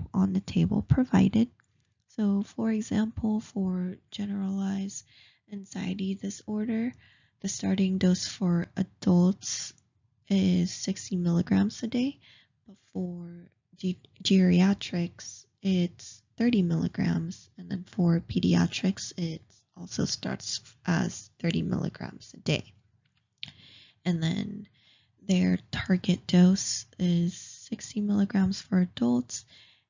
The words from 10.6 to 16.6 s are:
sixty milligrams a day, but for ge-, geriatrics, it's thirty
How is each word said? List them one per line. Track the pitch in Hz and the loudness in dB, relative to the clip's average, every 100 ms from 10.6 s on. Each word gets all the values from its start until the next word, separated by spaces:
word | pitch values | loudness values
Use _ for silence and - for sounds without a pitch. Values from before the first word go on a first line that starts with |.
| 175 | 0
sixty | - - 196 - 185 | -2 -6 -6 -6 -2
milligrams | 175 170 180 190 202 - | 0 0 2 2 2 -2
a | 226 | -4
day, | 240 262 - - - _ _ _ | -2 -2 -4 -14 -20 _ _ _
but | 190 _ | -20 _
for | 190 180 175 170 170 175 _ _ - | -8 -8 -8 -12 -16 -20 _ _ -8
ge-, | 185 180 - - | -6 -6 -10 -6
geriatrics, | - 190 180 175 190 202 - 175 170 - - - - _ | 4 6 8 8 6 4 -2 -4 -4 -6 -16 -18 -20 _
it's | 196 185 175 - - - _ - | 0 2 2 -2 -20 -20 _ -2
thirty | 233 226 | 2 4